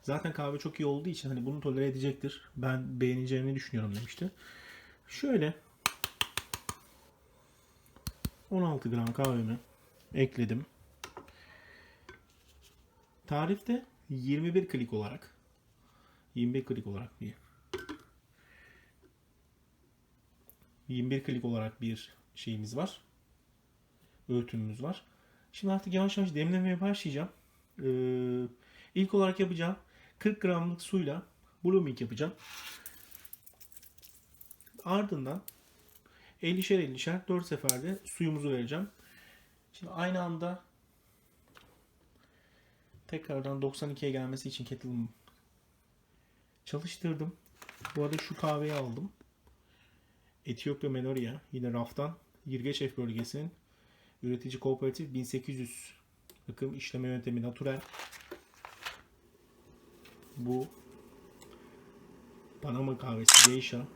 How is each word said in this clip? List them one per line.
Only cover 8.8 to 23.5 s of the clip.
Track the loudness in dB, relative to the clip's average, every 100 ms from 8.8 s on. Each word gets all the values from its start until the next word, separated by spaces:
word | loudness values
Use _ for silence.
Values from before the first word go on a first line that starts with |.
| 2
gram | 2 2
kahvemi | 2 2 4 0 -2 -6 -20 -20 -20 -6
ekledim. | 2 2 4 0 0 -4 -16 -20 -16 -14 -14 -20 -20 -20 -20 -20 -20 -20 -20 -20 -20 _ -20 -20 -20 -20 -20 _ _ _ _ -2
Tarifte | 0 2 0 0 -2 -2 _ -8
yirmi | -4 2 2 4 4
bir | 2
klik | -2 -2
olarak, | -2 -4 -8 -14 -20 _ _ _ _ -20 _ -20 -20 _ 0
yirmi | 2
bir | 2 -2
klik | -4 -4
olarak | -6 -8 -10
bir, | -12 -12 -20 -20 _ -10 -8 -14 -16 _ _ _ -20 -20 -20 -20 -20 _ -20 _ _ _ _ _ _ _ _ _ _ _ _ _ -20 -20 _ _ -6
yirmi | -2 0
bir | 0
klik | 0 -2 0
olarak | 0 -2 -4
bir | -4 -4 -10 -20 _ -12
şeyimiz | -6 -4 -4 -2
var. | -4 -6 -20 _ _ _ _